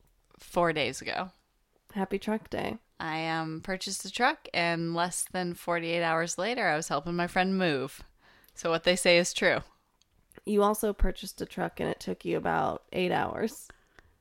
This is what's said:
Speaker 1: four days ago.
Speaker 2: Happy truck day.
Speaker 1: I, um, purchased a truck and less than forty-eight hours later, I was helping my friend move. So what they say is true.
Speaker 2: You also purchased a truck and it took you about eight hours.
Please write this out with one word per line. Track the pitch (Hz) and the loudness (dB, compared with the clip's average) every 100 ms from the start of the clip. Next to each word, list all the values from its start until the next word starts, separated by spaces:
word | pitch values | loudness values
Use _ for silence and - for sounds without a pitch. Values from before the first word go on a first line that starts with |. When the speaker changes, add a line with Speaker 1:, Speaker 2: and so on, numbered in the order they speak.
| _ _ _ - | _ _ _ -20
Speaker 1:
four | - - 170 | -6 0 2
days | 156 123 143 | 2 0 -2
ago. | - - 190 - _ _ _ _ _ | -6 -4 -6 -10 _ _ _ _ _
Speaker 2:
Happy | 208 190 196 | -4 -2 -2
truck | - 220 - | -2 -4 -2
day. | - - 226 - _ | -4 -4 -6 -12 _
Speaker 1:
I, | 165 156 160 | -6 -4 -2
um, | 165 160 160 | -2 -2 -6
purchased | 170 185 202 190 190 | -6 -6 -6 -8 -8
a | |
truck | - 254 311 - | 0 0 0 -4
and | - 170 170 165 | 0 2 0 0
less | 170 175 - - | 0 -2 -2 -4
than | 185 180 | -4 -4
forty-eight | 170 - 170 165 170 | -6 -2 -2 0 0
hours | 165 160 170 - | 2 2 0 -2
later, | 196 247 190 | -2 0 2
I | 151 | 0
was | 165 | 0
helping | 143 165 | -2 -2
my | 175 175 | -2 0
friend | 190 185 190 | 2 2 2
move. | 180 139 131 - - _ _ - _ | 2 2 -2 -8 -20 _ _ -20 _
So | - 170 | -6 0
what | 165 | 2
they | 180 185 | 4 4
say | 185 175 | 8 6
is | 175 | 6
true. | - 190 131 - _ _ _ _ _ _ - - | 2 2 2 -2 _ _ _ _ _ _ -12 0
Speaker 2:
You | 208 | 4
also | 202 214 214 | 4 4 0
purchased | 196 - - 196 - | 2 2 2 -10 -10
a | - | -10
truck | - 170 - | -4 -6 -4
and | 165 | -4
it | - | -4
took | - 180 | -6 -8
you | 170 165 | -4 -2
about | 170 165 156 - - | 0 0 0 -4 -6
eight | - 180 | -4 0
hours. | - - - 220 - - - _ - _ _ | 0 0 -2 -4 -6 -16 -20 _ -20 _ _